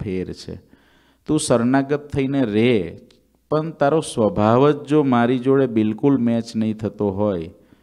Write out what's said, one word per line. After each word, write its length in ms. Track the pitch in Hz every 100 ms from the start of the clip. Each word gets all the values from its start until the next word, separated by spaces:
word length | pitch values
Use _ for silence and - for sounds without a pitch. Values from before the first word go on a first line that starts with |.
ફેર 240 | 104 92 87 85
છે. 140 | - - - _ _ _ _ _ -
તું 120 | 151
શરણાગત 680 | - 120 120 135 135 143 -
થઈને 280 | 143 135 139 117
રહે, 220 | 104 123 113 85 95 - _ _ _ -
પણ 160 | 151 160 156
તારો 180 | 143 156 151
સ્વભાવ 520 | - 104 92 107 123 143
જ 80 | 147 135
જો 80 | 151 139 120
મારી 260 | 120 131 127
જોડે 200 | 135 131 113
બિલકુલ 360 | 107 110 143 135 117
મેચ 180 | 117 113 113
નહીં 180 | 110 107
થતો 240 | 104 - 104
હોય 400 | 95 104 90 82 - _ _